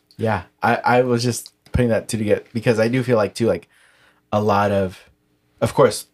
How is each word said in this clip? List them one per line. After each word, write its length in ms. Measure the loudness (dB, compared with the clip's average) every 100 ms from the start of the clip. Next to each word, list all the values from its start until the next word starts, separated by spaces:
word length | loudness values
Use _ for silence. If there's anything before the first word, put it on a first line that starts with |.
| _ -6
Yeah, 260 | -4 -4 -6 _
I, 140 | 0 0
I 180 | 2 2
was 220 | 2 0
just 300 | -2 -4 -10 _ _
putting 180 | -2 0
that 180 | -2 -4
two 100 | -6
together 260 | -2 -2 -2
because 260 | -4 0 0
I 80 | 0
do 140 | 0
feel 140 | 0 0
like, 160 | 0
too, 140 | -2 -2
like, 200 | -2 -6 _ _ _ _ _ _
a 100 | -2
lot 300 | 0 2 2
of, 380 | 0 -2 -6 -20 _ _ _ _ _
of 120 | -2
course, 340 | 2 2 0 -12